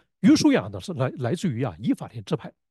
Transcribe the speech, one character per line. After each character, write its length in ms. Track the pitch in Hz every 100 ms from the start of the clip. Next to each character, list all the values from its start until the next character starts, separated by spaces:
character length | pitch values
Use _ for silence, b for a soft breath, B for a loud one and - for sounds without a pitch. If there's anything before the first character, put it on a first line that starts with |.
| b _
约 120 | 196 302
书 160 | 302
亚 140 | 233 95
呢， 100 | 101
是 140 | -
来， 160 | 165 131 320
来 180 | 120 175
自 140 | 185
于 140 | 113
啊， 120 | 131 80
以 160 | 139
法 140 | 269 104
莲 160 | 120
支 120 | 98 160
派。 160 | - - _